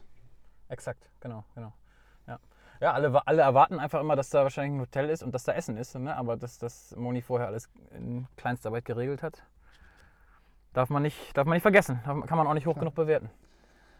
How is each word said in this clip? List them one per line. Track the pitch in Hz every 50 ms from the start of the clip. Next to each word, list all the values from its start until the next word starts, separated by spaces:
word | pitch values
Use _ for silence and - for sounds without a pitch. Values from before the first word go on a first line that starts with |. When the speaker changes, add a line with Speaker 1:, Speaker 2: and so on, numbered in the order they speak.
| - - - - - - - - - - - - - -
Speaker 1:
Exakt, | 135 - - - 120 - - _ _ -
genau, | - 123 113 110 101 - -
genau. | 123 113 110 - - - - _ - - _ - - _
Ja, | - 123 - - - _ - - - - -
ja, | 139 160 127
alle | 131 147 147 123
wa-, | 139 -
alle | 160 151 160 147
erwarten | 139 127 135 160 - 185 156
einfach | 139 151 - 151
immer, | 143 156 147
dass | 135 131 -
da | - 143 139
wahrscheinlich | 135 - 151 143 143 143
ein | 139
Hotel | 127 120 - 139 139 151
ist | 160 165 -
und | 123 123
dass | - -
da | - -
Essen | 165 - - 117
ist, | 107 127 - -
ne? | 127 127 147 151
Aber | - 131 117 117
dass | 107 120 120 -
das | - 117 120 - - - - -
Moni | - 120 123 123 123
vorher | 120 - 127 120 120
alles | 98 104 117 - - _ - - -
in | - - 120 120 120 123 131 - -
Kleinstarbeit | - - 123 123 - - 110 110 120 -
geregelt | - 120 117 123 135 143 131 -
hat, | 160 - - - _ _ _ _ - - - - - _ _ - - _ _ - - - _ _ _ _ _ _ _ -
darf | - 127 -
man | 147 143 143
nicht, | 151 - - - - -
darf | 139 139
man | 156 165
nicht | 175
vergessen. | - 214 185 202 - - 127 123 113
Darf, | 143 143 151 -
kann | - 160
man | 165 156
auch | 147 151
nicht | 156 131
hoch | 170 151
Speaker 2:
Klar. | 139
Speaker 1:
genug | 151 160 -
bewerten. | - 160 156 156 135 - 110 - - _ _ _ _ _ _ _ _ _ _ _